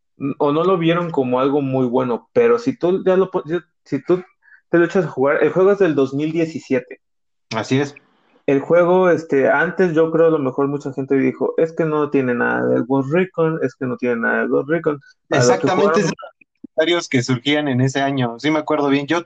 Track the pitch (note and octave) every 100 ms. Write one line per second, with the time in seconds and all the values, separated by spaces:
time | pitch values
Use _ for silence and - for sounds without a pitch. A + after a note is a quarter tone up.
0 | _ - C#3 - D3 D3+ F3+ F#3 E3 E3+
1 | E3+ C#3+ B2+ B2 C3+ C#3+ C3+ C3 B2+ B2+
2 | B2+ A2+ - B2 A#2 A#2 C3+ B2+ F3 F#3+
3 | F#3 F#3 F#3+ F#3 D3 E3+ - _ _ C3+
4 | - F3+ - _ _ - _ E3+ E3+ G3
5 | D#3 - C#3 D3+ D3+ D3+ F#3+ G3+ F#3 C#3
6 | C3 C#3 D#3 E3 D#3+ D#3+ - C3 - -
7 | _ _ _ _ _ A2 G2+ C3 C#3 -
8 | _ _ _ _ - C#3 C3+ E3+ F3 F#3
9 | F#3 D#3+ D#3+ C#3 B2+ C#3+ F3 E3+ F3+ D#3
10 | E3 D#3+ E3 D#3 C3 C3 C#3 C#3+ C#3+ C3
11 | C3 C#3 C3 - C#3+ - E3 E3 D#3+ D3+
12 | D3 C#3+ B2+ A#2+ A#2+ A#2+ B2 B2+ A#2+ C3+
13 | C3+ E3+ F#3 - D#3+ D#3+ C3 - B2+ A#2+
14 | B2 A#2 A#2 A2+ A#2 C#3 C#3 E3 D#3+ C#3+
15 | - _ - D3 B2 B2 C#3 F#3 D3+ E3
16 | E3+ - - - _ _ - - D#3+ F3
17 | - C3 A#2+ A#2+ C#3+ D3+ D3 B2 C3+ C#3
18 | C#3 C#3 A#2+ A#2 D3+ D#3 D3 D3+ C#3+ C#3
19 | C#3+ E3